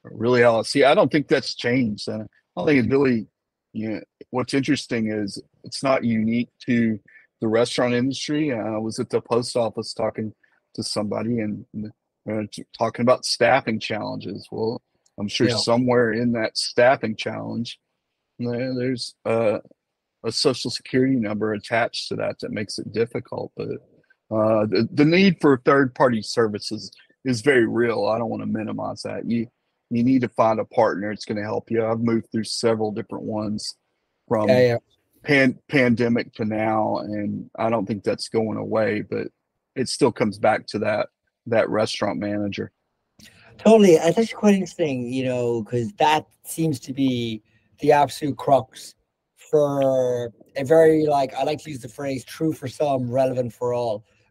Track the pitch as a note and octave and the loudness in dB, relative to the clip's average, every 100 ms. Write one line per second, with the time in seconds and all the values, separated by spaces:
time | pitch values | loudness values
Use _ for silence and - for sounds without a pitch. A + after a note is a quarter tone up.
0 | - A2+ A2+ B2 A#2+ A2+ - C#3+ C3+ E3+ | -16 -4 2 4 6 4 2 4 6 6
1 | E3+ D#3 - D3 - - A#2+ B2+ A#2 G2+ | 4 2 2 0 0 -4 -2 0 0 -4
2 | - A2 A2 _ _ - E3+ C#3+ A2+ C3+ | -8 -10 -10 _ _ -4 2 2 4 2
3 | C#3 A#2 - _ _ _ _ A2 A2 G2+ | 2 0 -4 _ _ _ _ -10 -8 -8
4 | - - - B2 B2 C#3 C3+ C3+ - A#2 | -12 -20 -8 -6 -2 -2 0 -2 -4 -4
5 | A2 G#2+ G2+ - - _ - - C#3 C3+ | -2 -2 -4 -8 -18 _ -16 -4 0 0
6 | A#2 A2 A2 A#2 A#2+ _ - A#2+ A2+ G#2+ | 0 0 0 -2 -4 _ -2 0 0 -2
7 | - - _ _ A2+ A2 A#2+ - B2 B2 | -10 -20 _ _ 0 2 2 0 0 0
8 | C3 B2+ - D3+ D3+ A#2 G#2+ A2 A2 A2 | -2 -4 -4 -2 -2 -4 -4 -4 -4 -6
9 | A2 A#2 - A#2 A#2+ B2 A2+ G#2+ - - | -4 -4 0 -2 0 -2 -2 -4 -8 -6
10 | A2 - A2 - _ _ _ - A2 - | -4 -4 -8 -10 _ _ _ -10 -6 -4
11 | G#2+ G#2+ A2 A#2+ G#2+ G2+ - A2 G#2+ - | -4 -4 -4 -2 -4 -8 -10 -12 -12 -14
12 | _ _ - A2 A2+ - - - A2+ - | _ _ -8 -6 -6 -12 -14 -6 -4 0
13 | A#2+ B2 - - A#2 C3 B2 A2 - G#2+ | 2 2 0 0 4 4 0 -6 -6 -6
14 | G#2+ G#2 G#2 G#2 - G#2+ A2 A#2+ _ _ | -6 -8 -10 -12 -10 -6 -6 -6 _ _
15 | _ - G#2 - B2 A#2 - A#2 B2+ A#2+ | _ -10 -6 0 0 2 0 2 4 2
16 | A#2 A2 A#2+ A#2 A2 - - - A#2+ C#3 | 2 0 0 0 -2 -4 -2 4 4 4
17 | A2 G#2+ A#2 A2 A2 A2 A#2+ - _ _ | 0 -6 -8 -8 -6 -8 -8 -12 _ _
18 | _ _ _ - A#2+ A#2+ C3 B2+ B2 B2 | _ _ _ -8 -6 -4 -4 -4 -2 -4
19 | - - - A2+ A2+ G#2+ - _ _ _ | -8 -8 -2 0 2 0 -6 _ _ _
20 | _ _ A2+ - C#3+ B2 B2+ - - C3 | _ _ -8 0 0 0 -4 -8 -2 0
21 | C3 C3 G#2 G#2+ G#2+ G#2 - A2+ A#2 - | 2 2 -2 -2 -2 -4 -2 0 0 -4
22 | - A2 G#2 - - G#2 G#2 - - G#2 | -8 -4 -4 -6 -8 -8 -8 -10 -6 -4
23 | A#2 A#2+ - - - - G#2+ - - _ | -2 -4 -8 -10 -10 -8 -8 -10 -14 _
24 | _ _ - A2 A2 A2 G#2+ F#2 A#2 B2+ | _ _ -4 0 2 2 2 0 0 2
25 | D3 F3 G3 E3 D3 C3 - C#3 C3+ - | 4 6 4 4 4 4 4 4 2 2
26 | C3+ A2+ G2+ - A2 G#2 - G#2+ F#2+ - | 2 2 -2 0 0 -2 -8 -10 -12 -20
27 | _ _ C3 A#2+ B2+ C3 A2 A2 A#2+ G#2+ | _ _ -4 0 2 4 4 2 0 0
28 | G2+ A2+ A2+ G#2+ G#2+ G#2+ G#2+ G#2+ G#2+ G#2+ | 0 -2 -4 -6 -6 -6 -6 -6 -8 -8
29 | G#2+ G2+ - A#2 A2 _ _ _ - A#2+ | -10 -8 -4 -4 -4 _ _ _ -6 0
30 | A#2+ C3 A#2+ - A2+ A2 G2+ - A2 E2 | 2 2 2 2 2 2 0 2 2 2
31 | G#2 G2+ - G#2+ G#2 G#2+ - A2+ A2+ A#2 | -4 -8 -8 -6 -6 -6 -4 -2 0 0
32 | A#2 A2+ G#2+ A2+ G#2 - A#2 A2 G#2+ G#2 | 0 0 -2 -6 -6 -2 0 0 -2 -6
33 | G#2 G#2 G#2+ G#2+ G#2+ G#2+ - - _ _ | -10 -10 -8 -6 -4 -6 -10 -14 _ _
34 | _ _ - A2 G#2+ B2+ B2 A#2 - _ | _ _ -4 0 4 4 4 2 -6 _
35 | _ _ - C#3+ C3 - - D3 B2 A#2 | _ _ 2 4 4 0 0 2 4 4
36 | A#2 A#2 - - A2 G#2+ A2 A2 G#2+ G#2+ | 2 0 -4 -6 -4 -2 0 0 -2 -4
37 | G2+ G#2 G#2 G2+ - - A2+ A2+ G2 G#2+ | -6 -6 -6 -8 -10 -4 -2 -2 -2 -4
38 | A2 G#2 - A2+ A2+ G#2 G#2 A2 G#2+ G#2+ | -4 -4 -4 -2 -2 -4 -2 0 0 -2
39 | G#2 G#2+ - _ _ _ _ - A#2+ - | -4 -6 -8 _ _ _ _ -6 -6 2
40 | B2+ - A2+ G2+ A2 G#2+ - A2 G#2 G#2 | 2 2 -2 0 0 0 -2 -6 -2 -2
41 | - _ _ _ - A2+ - G#2+ A2 - | -4 _ _ _ -2 0 2 0 -2 -2
42 | G#2 E2+ G#2 G#2 G#2 G2 G2+ _ _ _ | -4 -2 -4 -4 -4 -6 -10 _ _ _
43 | _ _ - _ _ - G#3 A3 G3 D#3+ | _ _ -20 _ _ 0 6 8 10 8
44 | D#3+ E3+ A3+ - G#3 G3 F3 - D#3 C3 | 6 2 0 2 2 4 0 -2 -2 -2
45 | A#2+ C3 B2+ B2+ A#2+ A#2 G#2 B2 A2+ - | -4 -2 -2 0 0 -2 -2 -4 -2 2
46 | D3+ D#3 - _ - - D#3+ C3+ - C3+ | 2 2 -2 _ -10 -4 -2 -2 -6 -2
47 | C3+ B2 A#2 A2 - _ _ _ D3 D3 | 0 0 -4 -8 -12 _ _ _ 4 4
48 | C3+ - D3 B2 - C3 A#2+ - - - | 4 -2 -6 -4 2 2 2 -12 -20 -20
49 | _ _ _ _ _ D3+ C#3+ C#3+ C3+ C3 | _ _ _ _ _ 2 2 2 2 2
50 | B2+ B2 A#2+ - _ - C3+ D#3+ D#3+ D#3 | 0 -2 -6 -12 _ -6 2 6 6 4
51 | D3+ C#3+ C3+ B2+ C#3 D3+ D#3+ C3+ B2 - | 2 0 0 -2 -4 -4 -8 -14 -14 -10
52 | C#3 C3 - - D#3+ D3 C3 - D3 C3+ | -8 -8 -10 -4 -4 -4 -8 -4 -2 -2
53 | B2 B2+ C3 B2+ A#2+ - B2 A#2+ A#2+ G#2+ | -2 0 0 0 -6 -4 -4 -2 -4 -6
54 | - _ _ | -10 _ _